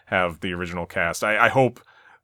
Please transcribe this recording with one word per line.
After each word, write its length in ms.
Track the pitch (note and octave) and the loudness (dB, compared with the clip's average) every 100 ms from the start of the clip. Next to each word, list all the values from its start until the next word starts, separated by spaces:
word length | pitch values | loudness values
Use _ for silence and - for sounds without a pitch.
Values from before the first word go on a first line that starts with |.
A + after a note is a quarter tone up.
| - | -2
have 320 | G2 F2+ D#2 | 0 0 -2
the 120 | G2 | -6
original 320 | F2 F2+ F2 E2+ | -6 -6 -8 -6
cast. 380 | G2 E2+ E2 | -4 -2 -2
I, 220 | G#2+ G#2+ A2+ | -2 2 4
I 40 | |
hope 300 | C3+ B2+ B2 - _ _ - | 4 2 0 -14 _ _ -20